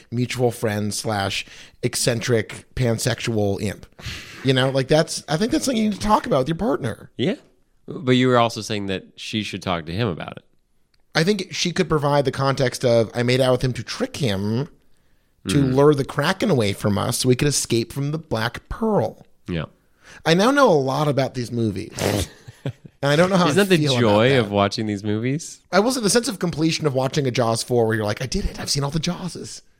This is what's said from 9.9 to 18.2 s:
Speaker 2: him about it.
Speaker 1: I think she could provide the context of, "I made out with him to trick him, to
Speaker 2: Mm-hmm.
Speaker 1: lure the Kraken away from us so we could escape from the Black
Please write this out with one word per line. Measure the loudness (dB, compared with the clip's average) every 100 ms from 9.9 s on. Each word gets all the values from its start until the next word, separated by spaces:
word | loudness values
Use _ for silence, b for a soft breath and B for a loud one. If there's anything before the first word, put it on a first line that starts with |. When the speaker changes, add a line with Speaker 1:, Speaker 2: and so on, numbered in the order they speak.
Speaker 2:
him | -4 -2
about | -4 -8 -14
it. | -20 _ _ _ _ _ _
Speaker 1:
I | 0
think | 0 0 -4
she | -6 -4
could | -2 0
provide | 0 2 2
the | 2
context | 0 -2 0 0 0
of, | 2 4 2
"I | 0
made | 2 4
out | 4
with | 2
him | 0
to | -4
trick | -8 -6 -6 -2
him, | -2 0 0 -2 -4 -8 _ _ _ _ _ _ -2
to | 2
Speaker 2:
Mm-hmm. | 2
Speaker 1:
lure | 6 6
the | 4 0
Kraken | -2 -2 0 2
away | 2 2
from | 0 -2 0
us | 0 -2
so | 2
we | 2
could | 2
escape | 0 0 -2 -2
from | -4 -4
the |
Black | -6